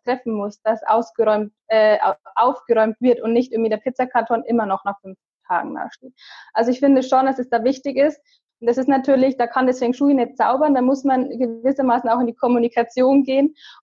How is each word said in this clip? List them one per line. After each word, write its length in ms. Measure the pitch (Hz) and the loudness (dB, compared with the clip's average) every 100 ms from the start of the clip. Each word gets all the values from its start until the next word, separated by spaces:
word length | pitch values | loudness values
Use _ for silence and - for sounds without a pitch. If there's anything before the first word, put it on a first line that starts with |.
treffen 300 | - 262 240 | -6 -6 -4
muss, 280 | 214 202 - | -6 -6 -6
dass 220 | 214 226 | -4 -4
ausgeräumt, 680 | - 226 240 - 214 214 214 - - | 0 0 0 -2 0 0 -2 -10 -2
äh, 320 | 220 214 208 | 2 4 4
au-, 140 | 190 - - - | 0 -2 -6 -2
aufgeräumt 600 | 247 262 - 226 220 220 | 0 -2 0 2 2 0
wird 220 | 247 247 | 0 0
und 120 | 220 | 0
nicht 180 | 233 254 | 0 0
irgendwie 180 | 226 226 | -2 -2
der 80 | 208 | -2
Pizzakarton 680 | - 254 254 247 226 240 | -4 -4 -2 -2 -2 -2
immer 220 | - 233 208 | 0 -2 -2
noch 200 | 196 202 | -4 -6
nach 140 | 202 | -8
fünf 160 | 190 190 _ _ - | -14 -20 _ _ -6
Tagen 280 | 175 - - | -6 -4 -8
dasteht. 380 | - - - - - - - | -10 -14 -20 -20 -20 -20 -8
Also 180 | - 233 | -2 -2
ich 80 | 254 | 0
finde 240 | 277 269 | 2 2
schon, 220 | 254 262 262 | 2 2 2
dass 140 | 262 | -2
es 100 | 254 | -4
da 140 | 233 | -2
wichtig 340 | 233 269 285 254 | -2 -2 -4 0
ist. 220 | 294 302 _ _ _ _ | 0 -2 _ _ _ _
Und 60 | 233 | -2
das 100 | 240 | 0
ist 100 | 262 | 0
natürlich, 480 | 269 262 269 262 269 | 0 2 2 2 0
da 100 | 233 | -2
kann 200 | 269 254 | 0 0
das 120 | 254 | 0
Feng 140 | 247 | -2
Shui 200 | 254 285 | 0 0
nicht 240 | 277 240 - | 2 0 -2
zaubern, 360 | 220 262 302 | 0 2 2
da 80 | 269 | 2
muss 220 | 247 269 | 2 0
man 260 | 269 254 247 | 0 0 -2
gewissermaßen 800 | 226 247 226 240 277 262 240 247 | -4 -6 -2 -2 0 0 0 0
auch 120 | 240 | 0
in 60 | 247 | -2
die 80 | 233 | -2
Kommunikation 880 | 247 247 233 240 233 - 254 277 | 0 0 0 -2 -2 0 4 4
gehen 300 | 262 269 294 - - - | 2 0 0 -2 -16 -14